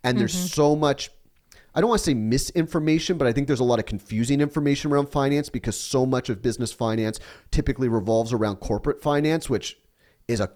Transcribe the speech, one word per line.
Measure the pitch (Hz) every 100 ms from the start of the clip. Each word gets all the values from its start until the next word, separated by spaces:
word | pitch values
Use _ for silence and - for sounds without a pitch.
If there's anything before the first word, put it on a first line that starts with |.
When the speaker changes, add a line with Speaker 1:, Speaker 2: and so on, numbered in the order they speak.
Speaker 1:
And | 127 123
there's | - 180
Speaker 2:
Mm-hmm. | 180
Speaker 1:
so | 151 147 151
much, | 151 139 - - _ _ _ - - -
I |
don't | 208
wanna | 226
say | - 127
misinformation, | 107 120 - 175 165 170 151 156 - 170
but | 131
I |
think | 117 139
there's | 131
a |
lot | 123 117
of | 107
confusing | 104 - 110 117 143
information | 147 151 147 139 156
around | 143 143
finance | 147 139 143 147
because | 123 - -
so | - 135 127
much | 127 -
of | 104
business | 123 110 117
finance | - 113 110 110 107 - - -
typically | - - 127 127
revolves | 113 98 113 113
around | 120 107 98
corporate | - 104 - 139
finance, | 151 147 151 160 -
which | 113 - - _ _ _ _ -
is | 120
a | 101